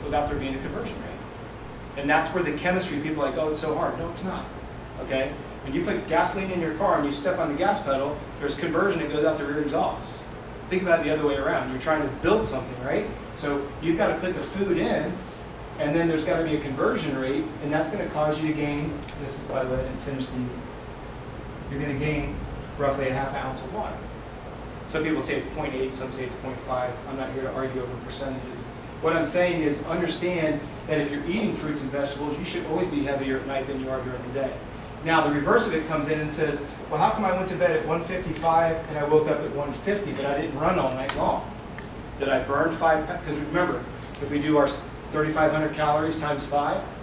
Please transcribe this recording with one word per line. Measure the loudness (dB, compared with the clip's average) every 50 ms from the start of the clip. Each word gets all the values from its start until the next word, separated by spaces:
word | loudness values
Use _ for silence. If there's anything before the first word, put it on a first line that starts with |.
| -4
without | 0 2 2 2 2
there | 0
being | -2 -2 -2 -4
a | -4
conversion | -4 -4 -4 -4 -4 -4 -6
rate. | -6 -8 -8 -10 -10 -10 -12 -12 -12 -12 -12 -12 -12 -12 -10 -10 -10 -10 -10 -6 -4
And | 2 4
that's | 4 4 4 2
where | 0 0 0
the | 0
chemistry, | 0 0 2 2 2 2 0 0 -2 -2
people | -2 -2 0 0 0
are | 0
like, | 0 0
"Oh, | 0 0
it's | 0
so | 0 0 0 0
hard." | 0 0 -2 -2
No, | -4 -6 -6
it's | -6 -4 -4
not. | -4 -4 -4 -8 -8 -10 -12 -12 -12 -12 -12 -12 -12 -10 -8
Okay? | -4 -2 0 0 0 0 -4 -8 -10 -10 -12 -10 -8
When | -2 -2
you | 0 0
put | 0 0 -2 0
gasoline | 2 4 4 4 2 0 -2 -2 -2
in | -2 0
your | 0 -2 0
car | 2 2 4 4
and | 4 2
you | 0
step | 0 0 0 0 2 2
on | 0 0
the | 2
gas | 2 2 2 2 2
pedal, | 2 0 2 2 2 0 -2 -4 -8 -10 -8 -4
there's | -2 -2 -2
conversion | 0 -2 0 2 2 4 4 2 0
that | 0 0
goes | 0 4 4
out | 4 4 2
the | 0
rear | -2 0 0
exhaust. | 0 0 2 2 2 2 0 -4 -8 -10 -10 -12 -12 -12 -12 -12 -12 -12 -12 -10 -6 -2
Think | -2 0 4
about | 6 6 6
it | 6
the | 4
other | 2 4 4
way | 2 2
around. | 4 2 2 2 2 0 -2
You're | -4 -2
trying | 2 2 2 2 2
to | -2 -2
build | 2 4 6 6 6 4
something, | 2 -2 -4 -4 -4 -8 -6 -2
right? | 0 0 0 0 -2 -6 -8 -10 -12 -10
So | -4 -2 -2 0 0 -2 -4 -6 -2
you've | 2 2 4
gotta | 4 4 4 2
put | 2 0 -2 -2
the | -2 -4
food | -4 -2 0 2 2 4
in, | 2 4 2 2 2 0 0 -4 -6 -8 -10 -12 -12 -12 -12 -12 -12 -12 -10 -4 -2
and | 0 2 4
then | 4 4
there's | 4 4 2 2
gotta | 2 2 2 2
be | 2 2
a | 0
conversion | 0 -2 0 2 2 4 4 2 0 0 0 0
rate, | 0 0 0 0 0 -2 -4 -6 -2
and | 0 2
that's | 2 0 0
gonna | 0 -2 -2 -2
cause | 0 2 2 2 2 2
you | 2 0
to | 2
gain, | 2 0 0 0 0 -2 -2 -4 -6 -8 -10 -8 -8
this | -6 -6 -6 -6
is, | -6
by | -4 -2 -2 0
the | 0
way, | 0 0
I |
didn't | 0 -2 -4 -6
finish | -4 -4 -4 -4 -4
the, | -4 -2 -4 -4 -4 -4 -8 -10 -10 -10 -12 -12 -12 -12 -12 -12 -12 -10 -10 -10 -10 -10 -10 -10 -10 -10 -10 -8 -6
you're | -4 -4
gonna | -2 -2 0 0
gain | 0 0 0 0 -2 -2 -4 -4 -6 -6 -8 -8 -10 -8 -4
roughly | 0 2 2 2 2 0 0
a | 0
half | 0 0 -2 -2
ounce | -4 -4 -4 -6 -6
of | -8 -6 -4
water. | -4 -4 -4 -6 -8 -8 -10 -10 -10 -12 -12 -12 -12 -12 -12 -10 -10 -10 -10 -10 -10 -8
Some | -4 -2 0 2
people | 2 2 0
say | 0 0 0
it's | -2 -2 -4 -4
point | -4 -4 -2 -2
eight, | -2 -2 -2 -2
some | -4 -6 -6
say | -6 -6 -6
it's | -6 -6
point | -8 -8 -8 -8 -8 -4
five. | -2 -2 -2 -2 -2 -4 -6 -8 -8
I'm | -6
not | -4 -4 -4
here | -4 -4 -4
to | -4 -2
argue | -2 -4 -2 -2 -4
over | -4 -4 -6 -8 -8
percentages. | -8 -6 -6 -4 -4 -6 -6 -8 -8 -8 -10 -10 -10 -10 -12 -12 -12 -8 0
What | 2 2 4
I'm | 4 2
saying | 2 4 4 4 4 4 4
is | 2 2 2 2 -2
understand | -2 0 0 0 0 0 0 0 0 2 2 2 2 2 0 -2 -6 -10 -8 -2
that | 0 2 2
if | 2 0
you're | -2 -2 -2
eating | 0 0 2 2 2 0
fruits | 0 -2 -2 -2 -2
and | -2 -2
vegetables, | 0 0 0 -2 -2 -2 -2 -2 -2
you | -2 -4
should | -4 -2 -4 -2
always | 0 0 2 2 2
be | 2 0 0
heavier | 0 0 0 0 0 0
at | -2 -2
night | -2 -2 -2 -2
than | -2 -4 -4 -2
you | -2
are | -2 -2
during | -4 -4 -6 -6
the | -6 -4 -2 -2
day. | -2 -2 -2 -6 -10 -10 -12 -12 -12 -12 -10 -4 0
Now, | 4 6 6 6
the | 6 4
reverse | 2 4 6 6 6 6
of | 4 0
it | 0 0
comes | 0 0 0 0 0
in | 0 0
and | 0 -2
says, | 0 0 0 0 0 -2 -4 -8 -10 -10 -6 -2
"Well, | 2 4
how | 4 4
come | 4 4 2
I | 2
went | 2 2 0 0
to | 2
bed | 4 4 4
at | 4 4 2
one | 2 0 0 0
fifty-five | -2 -4 -2 -2 -2 -2 2 4 6 6 8 6 6 4 0 -2 -4
and | -2
I | 0 4
woke | 6 6 6 8 6
up | 2 2
at | 0 -2
one | -2 -2 -2 -4
fifty, | -4 -4 0 0 0 0 0 -2
but | -4 -2 0
I | 0 0 0
didn't | 0 -2 -2 2
run | 2 4 4 4
all | 2 2 0
night | 0 -2 -2 0
long? | 2 2 2 2 0 -2 -6 -10 -12 -12 -12 -12 -10 -10 -10 -10 -10 -12 -10 -4 -2
Did | 0
I | 2 2 2
burn | 2 2 2 2 4 2
five?" | 2 4 6 6 6 6 4
Because | -2 -4 -4 -4 -4 -4
remember, | -2 -2 0 2 2 2 2 0 -2 -4 -8 -10 -10 -12 -10 -8 -6
if | -4 -2
we | 0 0
do | 4 6 6
our | 6 6
thirty-five | 6 4 -2 -6 -10 -10 -10 -10 -2 0 2 2 2 4 4 4 6
hundred | 6 4 2 0 2
calories | 2 4 4 4 4 4 2 0 0
times | 0 0 0 0 -2
five, | 2 2 2 2 2 0 0 -2 -6 -10 -10